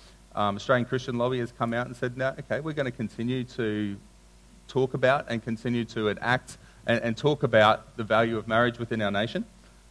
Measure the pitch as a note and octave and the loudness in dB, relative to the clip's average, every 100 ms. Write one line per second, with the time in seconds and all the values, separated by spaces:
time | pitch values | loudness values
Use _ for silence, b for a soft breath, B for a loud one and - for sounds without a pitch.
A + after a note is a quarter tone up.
0 | b b - - G#2 G2+ - B2+ A#2+ B2+ | b b -10 -2 -2 0 2 2 2 -4
1 | - A#2+ B2 B2+ A#2 - A#2 A#2+ B2+ B2+ | -4 -2 -2 -2 -6 -4 -2 -2 -4 -6
2 | B2 B2+ C3 C3+ - A#2 D#3 D3 B2+ - | -6 -4 -4 -6 -6 -6 -4 -4 -4 -4
3 | G#2+ - A#2+ C3 A#2+ - A2 G#2+ G#2 G2+ | -6 -4 -4 -4 -6 -4 -2 -2 -4 -6
4 | - - - - - - - B2+ C3 C3 | -14 -20 -20 -20 -20 -20 -6 -2 0 2
5 | B2+ C#3+ - A2+ A#2 A2 B2 A#2+ A2+ A#2 | 2 2 0 -6 -4 -4 -2 -2 -2 -2
6 | G#2+ G2 A#2 B2+ - - b b - A#2 | -2 0 0 0 -2 -20 b b -2 0
7 | A#2 A2 D3 D3 C3 A2 G#2+ A2 - - | 0 0 0 2 4 6 6 4 -2 -8
8 | G#2+ A2 A#2 A#2 A2+ A2+ A#2+ A#2 A#2 A2+ | 2 2 2 0 0 2 2 0 -4 -2
9 | G2+ G2+ A#2 F#3 - - b b - | 0 0 -2 -4 -6 -14 b b -20